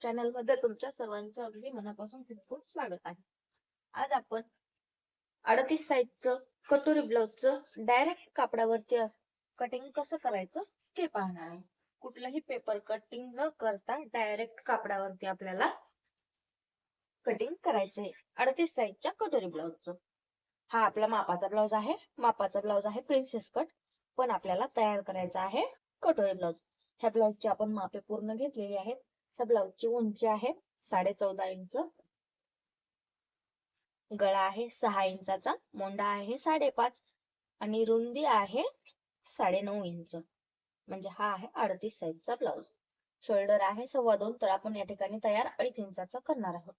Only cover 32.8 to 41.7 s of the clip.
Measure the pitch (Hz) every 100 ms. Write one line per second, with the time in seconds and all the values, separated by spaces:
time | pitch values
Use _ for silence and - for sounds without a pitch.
32.8 | _ _ _ _ _ _ _ _ _ _
33.8 | _ _ _ 208 196 196 190 196 240 -
34.8 | 233 196 190 190 190 190 254 370 _ 208
35.8 | 196 196 202 202 202 262 330 311 277 -
36.8 | 240 - _ _ _ _ _ _ 214 220
37.8 | 220 226 240 247 302 220 196 233 453 -
38.8 | _ _ _ _ - - 196 190 202 202
39.8 | 180 170 165 165 165 _ _ _ _ _
40.8 | - 190 190 185 208 190 220 - 214